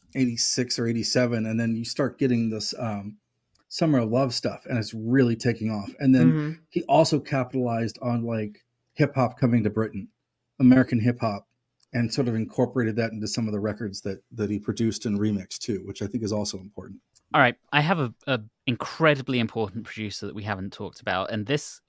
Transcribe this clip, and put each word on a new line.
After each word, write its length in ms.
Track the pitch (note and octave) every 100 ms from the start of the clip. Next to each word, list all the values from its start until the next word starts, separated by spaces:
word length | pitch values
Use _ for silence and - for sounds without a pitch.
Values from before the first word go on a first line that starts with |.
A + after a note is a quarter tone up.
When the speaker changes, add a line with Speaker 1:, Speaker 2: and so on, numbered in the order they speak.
| _ C3
Speaker 1:
eighty-six 640 | B2+ A#2 - - B2 -
or 80 | A#2
eighty-seven, 580 | A#2 A2 B2+ B2 A#2 A2
and 140 | A2+
then 160 | A#2 A2+
you 100 | A#2
start 320 | - C3 -
getting 320 | C3+ A#2 A2+
this, 240 | A2 - -
um, 380 | A#2 G#2 G2+ - _ _ _ _ _
Summer 300 | - E3 C#3
of 100 | A2
Love 240 | B2 C3+
stuff, 320 | A#2 A2+ G2 -
and 120 | A#2+
it's 160 | G#2
really 420 | A2+ A2+ C3+ A#2+ A2+
taking 340 | B2 A2+ A2
off. 220 | G#2+ G2+ -
And 160 | C#3 C3
then 160 | -
Speaker 2:
Mm-hmm. 180 | D#3 D3+ E3 _
Speaker 1:
he 140 | -
also 360 | - D3 D#3 D3
capitalized 800 | - C#3 B2 C3 B2 A#2 A2+ -
on, 220 | B2+ A#2+ A#2
like, 400 | A2+ G#2+ G#2 _ _ _
hip 200 | - C#3+ C3+
hop 220 | A#2+ -
coming 240 | B2 A#2+
to 60 | G#2
Britain, 380 | A2 A2 G2 - _ _ _ _ -
American 400 | B2+ C3 B2 A#2+
hip 200 | A#2+ A#2+
hop, 260 | A2+ G2+ - _ _ _ _
and 200 | A#2+ A#2
sort 140 | D3 B2
of 80 | A2+
incorporated 600 | A2 - A#2+ C3 A2+ A2
that 140 | A2+
into 160 | G#2+ G#2
some 200 | - A2
of 60 |
the 60 | G#2
records 420 | G#2+ G2+ G#2+ F#2+
that, 200 | G2+ F#2+ _
that 180 | A#2 G#2
he 100 | G2+
produced 460 | G#2+ G#2+ A2+ G#2 A#2
and 140 | G2+
remixed 400 | G#2+ G2+ F#2 -
too, 220 | - F#2+ G2
which 160 | G2
I 60 | G2
think 140 | A#2
is 100 | G#2
also 260 | G#2 G#2 G2
important. 400 | F#2+ - F#2+ G2+ _ _ _
Speaker 3:
All 60 | D3+
right, 140 | B2 - _
I 80 | C#3+
have 180 | D#3 F3
a, 140 | B2 - -
a 120 | B2+ G#2+ _ -
incredibly 720 | A#2 - - D#3+ C#3+ C3 B2+
important 460 | A2+ A2+ G#2 A2 -
producer 400 | - G#2+ - G#2
that 100 | G#2
we 80 |
haven't 280 | G#2 G2 F#2+
talked 260 | - G2 -
about, 300 | - F#2 F#2+
and 140 | A2 G#2
this 360 | D3 - -